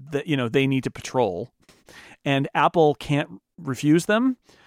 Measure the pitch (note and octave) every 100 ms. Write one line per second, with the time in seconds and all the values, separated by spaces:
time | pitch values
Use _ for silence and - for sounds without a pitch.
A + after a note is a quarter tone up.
0 | C#3 C#3+ E3+ C#3 A#2+ C3+ C3+ C3+ B2 -
1 | - B2+ G#2+ F2 A#2+ _ _ _ _ -
2 | - - C#3+ C#3 C#3 D#3+ D#3+ F3 D3+ C#3
3 | - C#3+ - D4 _ - D#3 B2 D3 E3
4 | F#3 G#3+ C4 B3 _ _